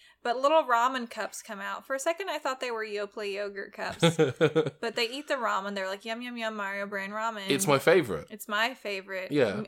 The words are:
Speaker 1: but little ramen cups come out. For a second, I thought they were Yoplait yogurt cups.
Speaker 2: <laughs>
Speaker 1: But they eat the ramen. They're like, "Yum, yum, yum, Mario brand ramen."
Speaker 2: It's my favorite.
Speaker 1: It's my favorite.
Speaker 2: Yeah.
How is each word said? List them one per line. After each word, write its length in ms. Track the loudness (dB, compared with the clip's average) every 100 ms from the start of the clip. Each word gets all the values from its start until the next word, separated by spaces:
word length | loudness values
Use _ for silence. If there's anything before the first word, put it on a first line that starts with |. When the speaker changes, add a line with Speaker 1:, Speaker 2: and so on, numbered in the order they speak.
| _ _
Speaker 1:
but 140 | -2 2
little 260 | 6 6
ramen 460 | 6 4 4 2 -4
cups 320 | -6 -8 -8
come 200 | -12 -10
out. 240 | -8 -8 -6
For 100 | -2
a 40 |
second, 300 | 0 -2 -4
I 100 | -4
thought 200 | -4 -4
they 120 | -4
were 120 | -4 -4
Yoplait 480 | -4 -6 -6 -6 -4
yogurt 380 | -6 -8 -12
cups. 280 | -8 -8 2
Speaker 2:
<laughs> 800 | 2 4 2 4 2 2 0 -4
Speaker 1:
But 140 | -4 -2
they 120 | -2
eat 200 | -4 -4
the 80 | -2
ramen. 400 | 0 -2 -2 -4
They're 120 | -4
like, 160 | -6
"Yum, 180 | -8 -8
yum, 120 | -8 -6
yum, 200 | -6 -4
Mario 300 | -6 -4 -4
brand 260 | -6 -4
ramen." 300 | -4 -4 -4 -2
Speaker 2:
It's 200 | 0 4
my 100 | 4
favorite. 480 | 6 6 4 -4 -6
Speaker 1:
It's 160 | -14 -4
my 260 | 0 0
favorite. 580 | -2 -8 -8 -6 -8 -2
Speaker 2:
Yeah. 300 | 2 2 2